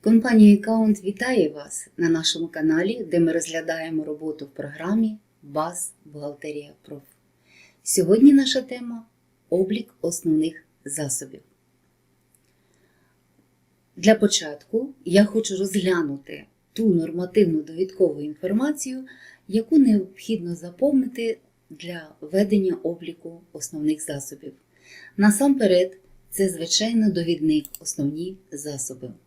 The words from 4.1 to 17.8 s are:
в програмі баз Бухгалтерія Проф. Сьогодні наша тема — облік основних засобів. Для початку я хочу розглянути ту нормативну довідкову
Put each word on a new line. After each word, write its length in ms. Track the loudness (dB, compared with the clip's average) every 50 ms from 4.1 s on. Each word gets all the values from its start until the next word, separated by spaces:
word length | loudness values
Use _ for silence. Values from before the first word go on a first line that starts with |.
| -10 -10 -8 -10 -10 -10 -14
в 40 | -18
програмі 680 | _ -14 -14 -14 -12 -10 -6 -2 0 0 0 -2 -4 -8 _ _ _ _
баз 500 | _ -10 -6 -6 -6 -6 -6 -10 -12 -12 -14 _ _
Бухгалтерія 680 | -20 -16 -12 -12 -12 -12 -12 -12 -12 -10 -12 -12 -14 -20 _
Проф. 200 | _ -20 -20 -20 -20 _ _ _ _ _ _ _ _ _ _ _ -20 _ _ _
Сьогодні 500 | _ -4 0 0 2 4 4 8 8 8
наша 280 | 8 8 4 4 -2 -4
тема — 460 | -4 -6 -12 -12 -12 -12 -12 -14 -16 _ _ _ _ _ _ _ _ _
облік 440 | -2 -2 0 -2 -2 -6 -6 _ _ _
основних 640 | -8 -6 -6 -4 -2 0 0 0 0 -2 -6 -10 _ _ _ _ _
засобів. 560 | -12 -8 -6 -6 -6 -6 -8 -10 -14 -18 -20 _ _ _ _ _ _ _ _ _ _ _ _ _ _ _ _ _ _ _ _ _ _ _ _ _ _ _ _ _ _ _ _ _ _ _ _ _ _ _ _ _ _ _ _ _ _ _ _ _ _ _
Для 180 | 0 4 4 4
початку 800 | 6 4 0 0 -2 -6 -6 -14 -14 _ _ -6 -4 -4 -6 -12 _ _
я 200 | 2 4 4 4
хочу 320 | 4 2 -4 -4 -4 -4
розглянути 880 | -4 -4 -2 -2 -2 0 0 0 0 -2 -4 -6 -10 -12 -16 -16 -16 -18 _ _ _ _ _
ту 220 | _ -2 0 2 2
нормативну 680 | 2 0 -2 -6 -8 -8 -2 2 2 4 4 2 -2
довідкову 580 | -4 -6 -6 -6